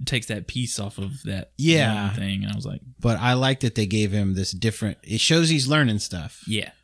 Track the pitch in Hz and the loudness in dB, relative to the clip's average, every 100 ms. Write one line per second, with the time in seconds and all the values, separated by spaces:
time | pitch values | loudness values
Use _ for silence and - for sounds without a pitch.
0 | 135 127 - 104 - 127 120 - 101 - | -4 -4 -4 -8 -6 -6 -4 -6 -8 -8
1 | 98 139 104 95 - - 156 160 123 107 | -8 -8 -8 -8 -8 0 4 6 4 2
2 | 101 110 98 98 101 104 101 95 127 - | -2 -2 -2 -2 -2 -4 -6 -8 -12 -2
3 | 117 113 120 127 131 135 123 110 101 107 | 0 2 2 2 2 2 0 0 0 2
4 | 104 104 98 92 95 90 113 - 107 - | 2 2 0 0 -2 -2 -2 0 -4 -6
5 | - 110 - 160 165 160 131 151 127 104 | -6 -2 4 4 4 2 2 4 4 2
6 | - 87 76 - - 107 - - | -2 -6 -8 -12 -4 -4 -4 -14